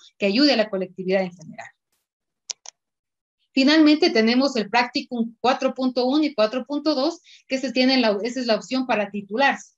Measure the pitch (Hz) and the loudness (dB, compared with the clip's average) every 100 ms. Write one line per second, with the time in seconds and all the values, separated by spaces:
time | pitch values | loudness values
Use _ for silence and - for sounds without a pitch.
0 | - - 202 208 294 233 214 190 185 - | -10 -4 -2 2 2 2 0 -4 -6 -8
1 | 180 190 185 180 - - - _ _ _ | -2 -2 -2 -8 -20 -20 -20 _ _ _
2 | _ _ _ _ - - - - _ _ | _ _ _ _ -16 -14 -16 -20 _ _
3 | _ _ _ _ _ - 269 311 302 302 | _ _ _ _ _ 0 4 6 6 6
4 | 349 233 220 240 277 247 196 240 254 - | 2 2 2 2 0 -2 -2 0 0 -4
5 | - 247 226 - 233 262 262 254 262 254 | -6 -6 -6 -4 -2 0 -2 -2 -4 -2
6 | 247 294 294 277 214 254 247 294 294 277 | 0 0 0 0 0 -2 -6 -4 -2 -2
7 | 285 339 _ - - 262 262 254 254 262 | -2 -4 _ -20 -8 -6 -4 0 2 4
8 | 226 202 220 247 233 214 - 254 254 220 | 2 0 -4 -4 -2 -2 -2 -4 -2 -2
9 | 202 208 202 214 277 - - | -4 -8 -8 0 0 0 -8